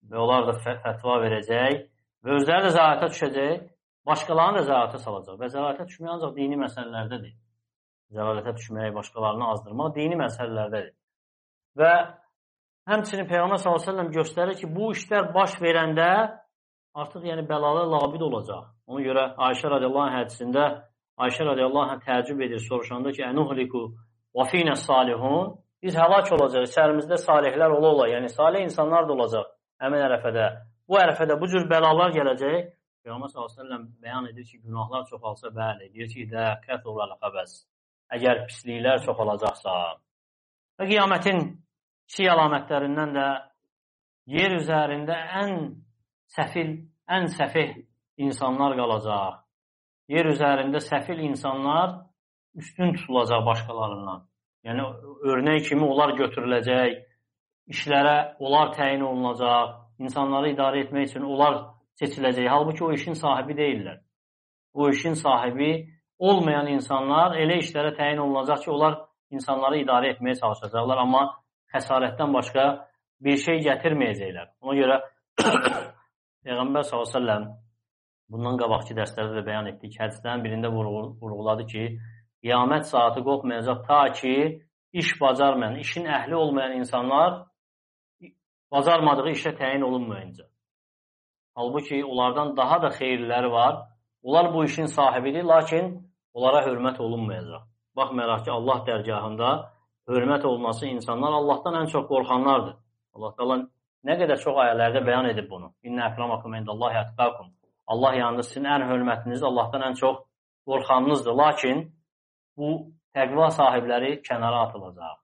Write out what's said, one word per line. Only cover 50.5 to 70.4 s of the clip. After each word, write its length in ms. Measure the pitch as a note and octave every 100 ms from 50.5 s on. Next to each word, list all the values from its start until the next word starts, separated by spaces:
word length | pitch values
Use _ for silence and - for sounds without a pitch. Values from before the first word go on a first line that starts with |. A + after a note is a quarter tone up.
| C#3 C3+ D3
səfil 380 | D3 D3 C#3 E3+
insanlar 800 | D#3 C3+ C#3 C3+ C#3 D#3 F3+ F3+ - _ _ _ _ F3
üstün 380 | - - F3+
tutulacaq 520 | F3 - B2+ A2+ A#2+ A2+
başqalarından. 800 | A2+ - A2+ G#2+ G2+ G2 F2+ _ _ _ _ A2+
Yəni, 200 | A#2+ C3+ C3+ - - C#3+
örnək 380 | C3 C#3 D#3 D3
kimi 180 | C#3+ D3
onlar 300 | C3+ D3 C3
götürüləcək, 760 | B2+ - A#2+ B2 A2+ B2+ B2 A2+ - _ _ _ _ _ _
işlərə 460 | D3+ C#3+ C#3+ C#3+ D3 D3 -
onlar 340 | C3+ C#3+ D3+
təyin 300 | - C#3 C#3 C3+
olunacaq, 720 | B2+ B2 A#2+ B2 B2 A2+ - - _
insanları 520 | C3 C#3 C#3 C#3 D3
idarə 280 | C#3+ C3+ C3+
etmək 300 | C3+ C#3 C#3
üçün 140 | C3+ C#3
onlar 340 | C#3 D3 B2+ - - _ _
seçiləcək. 460 | C#3+ - C3 B2 B2
Halbuki 340 | C#3+ D#3 D#3+
o 80 | E3
işin 200 | D3 F3+
sahibi 440 | D#3+ D3+ C3 C3+ D3
deyillər. 420 | D3 A#2 F2+ D#2+ _ _ _ _ _ _ _ C#3
O 140 | C#3+
işin 240 | C#3+ E3+
sahibi 560 | D#3 D3+ B2 B2 B2+ D3 D#3+ D#3+ _ _ _
olmayan 500 | F#3 G3 D#3+ D3 D3
insanlar 640 | C#3 C3+ C#3 C3+ D3 F3+ D#3+
elə 220 | D#3 F3
işlərə 320 | D#3 D3 D3+ D3
təyin 260 | D3 D3
olunacaq 400 | C#3+ C3+ C3 C#3+
ki, 80 | -
onlar 240 | D3 D#3 D3+ - _ _
insanları 540 | C#3 C3+ C3+ C3+ D3
idarə 320 | C3+ B2 C3 A#2+
etməyə 240 | B2 B2+